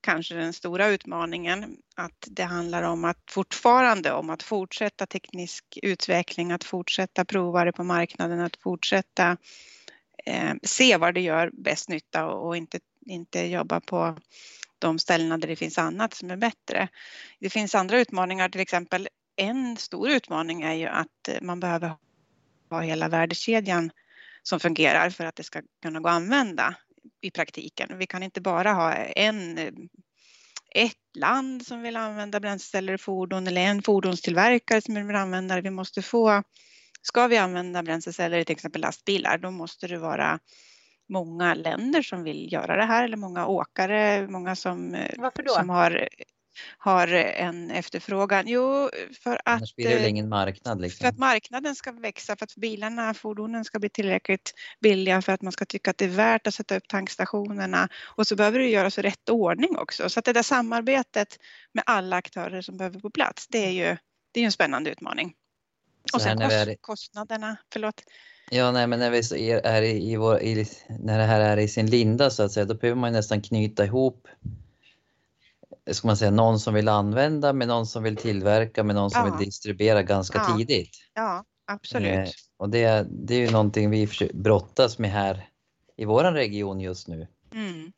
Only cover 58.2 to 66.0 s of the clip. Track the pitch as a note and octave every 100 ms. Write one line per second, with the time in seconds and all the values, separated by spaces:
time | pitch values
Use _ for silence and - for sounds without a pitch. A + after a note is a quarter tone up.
58.2 | G#3+ G#3 G#3 B3 C4 G#3 F#3+ G3+ G3+ -
59.2 | - A#3 F3 F3 E4 E4+ - - F#3+ -
60.2 | B3 A#3 A3+ C4 A3+ A#3 A#3 C4+ B3 A3
61.2 | G#3 - - - - A3+ - G#3+ F#3 F3+
62.2 | - - F3 F#3 F#3 F#3 F#3 F#3+ G#3 D#4
63.2 | - - - A#3 F#3+ F#3 E3+ F3 _ _
64.2 | _ A#3+ A#3 - D#3+ C3+ D#3 - - -
65.2 | F3 _ _ _ _ _ _ _